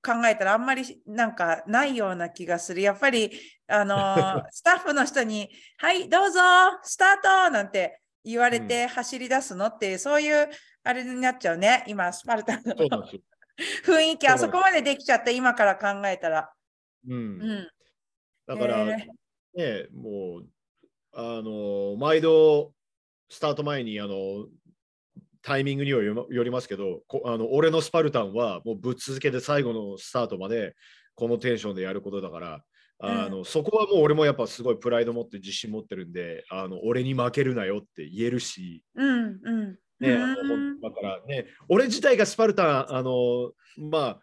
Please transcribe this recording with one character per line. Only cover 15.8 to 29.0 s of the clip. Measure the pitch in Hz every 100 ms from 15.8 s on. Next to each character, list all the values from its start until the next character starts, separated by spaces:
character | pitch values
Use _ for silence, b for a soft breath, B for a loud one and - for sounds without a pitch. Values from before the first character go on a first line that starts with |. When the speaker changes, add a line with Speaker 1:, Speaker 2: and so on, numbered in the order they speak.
| 208 196 202
Speaker 1:
え | 185
た | 165
ら。 | 156 - _ _ _ _ _ 127
Speaker 2:
う |
ん。 | 123 113 135
Speaker 1:
う | 220
ん。 | 208 170 _ _ _ _ _ _ _ -
Speaker 2:
だ | 131
か | 120
ら、 | 113 107 220
Speaker 1:
へ | - - _ _ _
え。 | 180 151 104
Speaker 2:
ね、 | -
も | 131 117 101 92 87
う、 | 87 _ _ _ _ _ _
あ | 120 117 117
の、 | 110 107 104 101 98 104
毎 | 143 160
度、 | 160 160 156 147 147 _ _ _ _ _ _
ス | -
タ | 151
ー |
ト | 143
前 | 147 143
に、 | 117 107
あ | 104
の、 | 98 98 101 107 _ _ _ _ _ _ - _ _
タ | - 139
イ |
ミ | 139
ン | 139
グ |
に | 139
は | 131
よ-、 | 104 110 -
よ | 123
り | 123
ま | 123
す | -
け | 95
ど、 | 98 82 _
こ-、 | 139 123
あ | 117
の、 | 113
俺 | 135 160
の | 160
ス | 151
パ | 170
ル | 151
タ | 131
ン | 101
は、 | 104 117 90
も | 113
う | 104
ぶ | 117
っ |
続 | 123